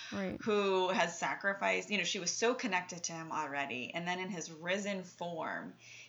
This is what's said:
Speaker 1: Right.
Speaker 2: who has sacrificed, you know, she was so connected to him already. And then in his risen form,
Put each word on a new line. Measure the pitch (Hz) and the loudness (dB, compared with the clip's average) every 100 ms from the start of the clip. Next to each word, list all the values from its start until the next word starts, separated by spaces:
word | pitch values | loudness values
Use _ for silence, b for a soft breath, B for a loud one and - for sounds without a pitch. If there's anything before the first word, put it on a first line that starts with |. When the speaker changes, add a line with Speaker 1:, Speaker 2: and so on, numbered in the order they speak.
| B | B
Speaker 1:
Right. | 202 190 - | -4 -2 -2
Speaker 2:
who | - 208 196 185 185 | 2 4 6 6 4
has | 190 175 - | 4 2 2
sacrificed, | 170 - 196 196 196 185 185 | -2 0 0 2 2 2 2
you | 208 | 0
know, | |
she | 170 202 | 2 0
was | 175 | 0
so | - 233 | 2 4
connected | 254 254 185 175 175 | 4 2 0 -2 -6
to | - | -6
him | 165 160 | -6 -4
already. | 151 147 143 139 127 123 | -2 0 0 -2 -2 -4
And | 170 175 | -4 -2
then | 180 | -2
in | 185 | -2
his | 180 156 | -4 -6
risen | 160 170 196 202 190 | -6 0 0 0 -2
form, | 175 - 175 165 139 90 - - B B | -6 -8 -6 -4 -4 -4 -6 -12 B B